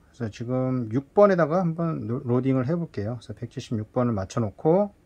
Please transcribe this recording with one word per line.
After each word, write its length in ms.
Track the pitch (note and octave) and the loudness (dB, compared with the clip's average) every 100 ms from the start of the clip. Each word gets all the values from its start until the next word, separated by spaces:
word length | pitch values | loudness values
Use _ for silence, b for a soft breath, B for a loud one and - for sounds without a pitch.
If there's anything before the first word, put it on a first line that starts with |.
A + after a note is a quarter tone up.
| _ | _
그래서 240 | - A2+ | -10 -8
지금 580 | - A#2+ B2+ C3 B2+ A2+ | -8 -4 -2 -2 -2 -2
육 220 | A#2 - | -4 0
번에다가 460 | G3+ G3+ F3+ D3 F3 | 4 6 6 2 2
한번 480 | E3+ D#3+ E3 C#3+ A#2 | 0 -2 -4 -4 -4
로-, 140 | B2+ B2+ | -4 0
로딩을 420 | B2 C3 C3 B2 | 2 2 2 0
해볼게요. 500 | F3 D#3+ - G#2 B2 | -2 -4 -6 -6 -6
그래서 140 | - | -12
백칠십육 600 | G#2 A#2 B2+ - A2 G#2 | -12 -12 -10 -6 -6 -2
번을 180 | B2+ A#2+ | -2 0
맞춰놓고 800 | G#2 F#2+ A#2+ G#2+ - D#3+ F#3 G3+ - | 0 -4 -2 -4 0 2 2 2 -6